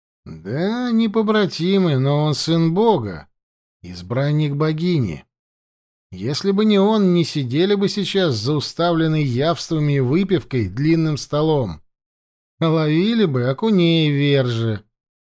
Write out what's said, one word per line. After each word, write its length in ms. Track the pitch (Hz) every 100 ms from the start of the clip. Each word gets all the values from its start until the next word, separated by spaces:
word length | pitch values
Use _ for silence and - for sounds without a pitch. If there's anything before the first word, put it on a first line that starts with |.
| _ _ -
Да, 680 | 80 90 139 190 240 247
не 180 | 226 226
побратимы, 880 | 226 214 214 180 - 175 196 175 135
но 280 | 135 147 151
он 100 | 143
сын 360 | 156 165 165 175
бога, 520 | 233 175 104 80 - _ _ _ _ _
избранник 720 | 87 90 90 123 143 151 147 143
богини. 680 | 156 156 180 165 104 71 - _ _ _ _ _ _ _ _
Если 400 | 90 110 147 196
бы 140 | 196 214
не 120 | 202
он, 380 | 202 220 190 175
не 80 |
сидели 500 | 156 151 123 143 190
бы 160 | 202 196
сейчас 460 | 208 185 196 175 110
за 180 | 113
уставленной 680 | 151 - - 175 165 160 156
явствами 680 | 143 120 156 160 - 160 147
и 60 | 139
выпивкой 680 | 123 165 196 170 - 127 98
длинным 500 | 104 151 165 160 147
столом. 640 | - 147 160 147 104 76 - _ _ _ _ _ _ -
Ловили 680 | 165 160 151 156 208 233 185
бы 240 | 127 123
окуней 640 | 135 220 190 170 165 151
в 20 |
Верже. 680 | 143 143 139 123 113 113 101 - _ _ _